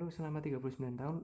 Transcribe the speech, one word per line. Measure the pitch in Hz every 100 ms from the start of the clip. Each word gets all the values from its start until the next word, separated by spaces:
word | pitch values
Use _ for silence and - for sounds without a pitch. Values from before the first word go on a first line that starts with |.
lo | 170
selama | 165 156 151
tiga | 151 127
puluh | 131
sembilan | 131 127 123
tahun | 139 165